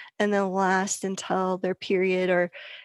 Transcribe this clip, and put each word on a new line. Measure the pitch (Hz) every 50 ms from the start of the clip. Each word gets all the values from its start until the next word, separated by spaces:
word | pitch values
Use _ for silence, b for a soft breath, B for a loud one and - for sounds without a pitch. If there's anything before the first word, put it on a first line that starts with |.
| B B B -
and | 208 208
then | 202 196 196 190
last | 185 190 196 185 190 190 190 208 - - -
until | 190 190 - - - 180 190 185 185 185 185
their | - 185 185
period | - - - 202 180 185 185 185 185 185 180
or | 180 175 175 175 B B B B B B